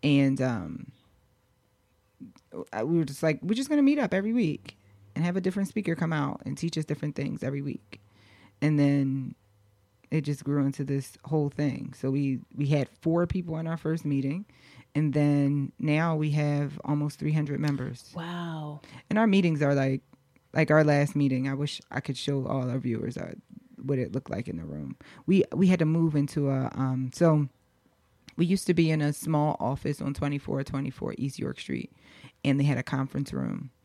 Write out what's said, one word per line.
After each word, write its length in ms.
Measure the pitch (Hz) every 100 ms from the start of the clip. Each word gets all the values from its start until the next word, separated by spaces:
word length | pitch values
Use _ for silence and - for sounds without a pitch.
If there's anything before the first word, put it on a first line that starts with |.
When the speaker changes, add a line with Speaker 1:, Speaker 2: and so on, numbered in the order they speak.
Speaker 1:
And, 380 | 156 143 139 135
um, 520 | 127 113 82 - - - _ _ _ _ _ _ _ _ _ _ _ _ - _ _ - -
I, 100 | 101
we 160 | 120 170
were 60 |
just 180 | 151 143
like, 180 | 160 151
"We're 120 | 175
just 140 | 220 269
gonna 140 | 294
meet 160 | 277 302
up 140 | 233
every 200 | 190 208
week 440 | 240 180 147 - - _ _ -
and 100 | -
have 120 | 170 185
a 40 |
different 280 | 185 190 196
speaker 260 | - 196
come 180 | 165 165
out 300 | 156 139 -
and 140 | - 139
teach 180 | 165 160
us 80 |
different 320 | 156 151 151 -
things 260 | 139 -
every 200 | 127 139
week." 380 | 139 - _ - _ _ _ - - _
And 180 | 147 151
then 560 | 143 143 135 135 131 - _ _ _ _ _ _ _
it 100 | 156
just 220 | 143 143
grew 200 | - 143 139
into 180 | 135
this 340 | 143 139 131 - -
whole 240 | 156 143
thing. 440 | - 147 - - -
So 140 | 135
we, 280 | 139 139 131 - -
we 120 | 143
had 200 | 147 127 _
four 240 | 165 170 175
people 320 | 190 170 160
in 80 | 165
our 100 | 165
first 260 | 156 160 156
meeting, 400 | 139 135 170 208 _ - - -
and 200 | 147 151
then 580 | 143 147 143 139 143 135 _
now 360 | 156 151 165 156
we 160 | 151
have 480 | 147 147 143 143 143
almost 340 | - 147 147 -
three 120 | 151
hundred 280 | 156 151 143
members. 520 | 151 139 127 123 - 170
Speaker 2:
Wow. 680 | 170 175 170 160 151 147 - - _
Speaker 1:
And 80 | 214
our 80 | 220
meetings 340 | 196 175 151
are 120 | 143
like, 280 | 143 135 135 _ _ _ _ _
like, 160 | - 156
our 140 | 156
last 320 | 151 143 143 147
meeting, 320 | 143 131 135
I 60 |
wish 260 | 135 147 - -
I 100 | 143
could 160 | - 135
show 280 | - 139 131
all 240 | 135 123
our 80 | 127
viewers, 380 | 127 113 - 127
uh, 160 | 87 - _ - _ -
what 160 | 131 139
it 140 | 123
looked 180 | 120 -
like 180 | - -
in 100 | 85
the 60 |
room. 320 | 80 73 69 - - - -
We, 180 | 190 -
we 140 | - 185
had 120 | 180
to 60 | 156
move 300 | 160 165 147
into 340 | 143 - 139
a, 200 | 135 127
um, 360 | - 131 131 131
so 340 | - 170 156 143 _ _ _ _ _ _ _ - -
we 100 | 170
used 200 | 190 -
to 60 |
be 160 | 170 160
in 100 | 156
a 100 | 147
small 420 | 147 - 156 151 -
office 400 | 110 139 - 147
on 120 | 139
twenty-four 500 | 139 143 143 - 135
twenty-four 500 | 139 139 139 - - -
East 200 | 139 -
York 220 | - -
Street, 320 | - 131 - _ - - - _
and 160 | 139 139
they 40 |
had 140 | 139 127
a 40 |
conference 480 | - 135 135 - 143
room 380 | - 117 - 135 _